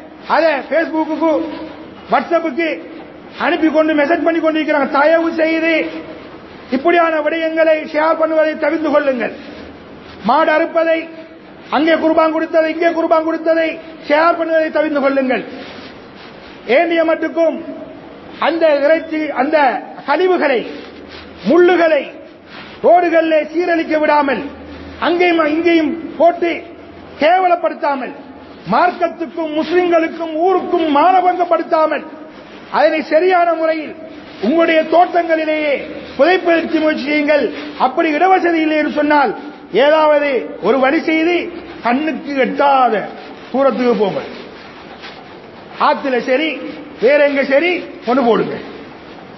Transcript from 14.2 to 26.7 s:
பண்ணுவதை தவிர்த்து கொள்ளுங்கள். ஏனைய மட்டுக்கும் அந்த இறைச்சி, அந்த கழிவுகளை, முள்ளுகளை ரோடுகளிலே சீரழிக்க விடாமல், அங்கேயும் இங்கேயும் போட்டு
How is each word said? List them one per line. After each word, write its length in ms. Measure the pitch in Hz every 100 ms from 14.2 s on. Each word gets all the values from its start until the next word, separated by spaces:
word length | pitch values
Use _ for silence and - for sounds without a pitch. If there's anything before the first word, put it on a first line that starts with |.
| 330 339
பண்ணுவதை 300 | 330 320 311
தவிர்த்து 320 | 311 302 285
கொள்ளுங்கள். 420 | 277 277 262 226 - - - - - - - - - - - - 202
ஏனைய 340 | 262 339 330
மட்டுக்கும் 520 | 320 320 311 294 320 262 - - - - - - - -
அந்த 240 | 240 330 320 285
இறைச்சி, 420 | 285 320 320 311 302
அந்த 240 | - 277 311 269 202 - -
கழிவுகளை, 580 | - 302 370 359 294 240 - - - - - - - -
முள்ளுகளை 600 | 185 339 349 349 320 294 - - - - - - - -
ரோடுகளிலே 600 | 247 349 349 330 320 311 302
சீரழிக்க 500 | 320 349 330 320 311
விடாமல், 460 | 302 294 277 233 131 - - - - -
அங்கேயும் 420 | 285 349 359 330 302
இங்கேயும் 440 | 311 339 330 302 - -
போட்டு 380 | - 330 339 339 285 -